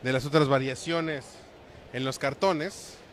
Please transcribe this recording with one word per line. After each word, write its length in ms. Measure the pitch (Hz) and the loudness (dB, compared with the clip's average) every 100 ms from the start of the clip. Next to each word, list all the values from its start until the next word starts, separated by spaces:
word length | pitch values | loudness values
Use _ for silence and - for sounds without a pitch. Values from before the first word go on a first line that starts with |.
de 100 | 123 | 2
las 120 | 131 | 0
otras 240 | 139 156 143 | 4 4 6
variaciones 760 | 135 131 127 - 165 160 147 - - - - - - - | 4 2 -6 -4 -2 -2 -6 -10 -20 -20 -20 -20 -20 -10
en 120 | 127 | -4
los 140 | 131 127 | -4 -2
cartones. 760 | 139 135 196 160 175 - - - - | -4 2 2 2 -2 -8 -16 -18 -20